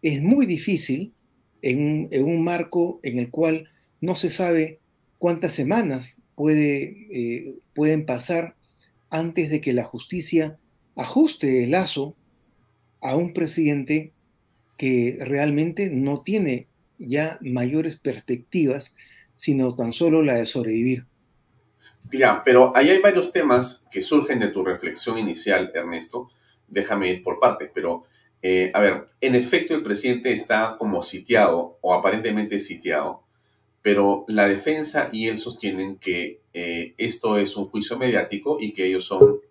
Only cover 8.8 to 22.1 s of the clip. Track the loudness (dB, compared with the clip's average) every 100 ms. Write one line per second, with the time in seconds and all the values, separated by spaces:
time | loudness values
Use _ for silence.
8.8 | _ _ _ -4 -4 -2 -2 -2 0 -2
9.8 | -2 -10 -10 -8 0 0 0 -6 _ _
10.8 | _ -10 -2 2 2 2 0 2 2 2
11.8 | 0 -2 -6 -10 _ _ _ _ _ _
12.8 | _ _ -2 -2 -2 -2 -4 0 0 0
13.8 | 0 -2 -4 _ _ _ _ _ _ _
14.8 | 0 2 0 -4 -4 0 2 2 0 -2
15.8 | -2 0 -2 -2 -2 0 0 -2 -6 _
16.8 | _ _ -4 -2 -2 -6 -6 -2 0 0
17.8 | -2 -4 -6 -6 -6 -8 -4 0 0 0
18.8 | -8 _ -20 -20 _ _ -2 0 0 0
19.8 | -4 0 2 4 4 2 -2 -4 -2 0
20.8 | 0 -2 -6 _ _ _ _ _ _ _
21.8 | _ _ -10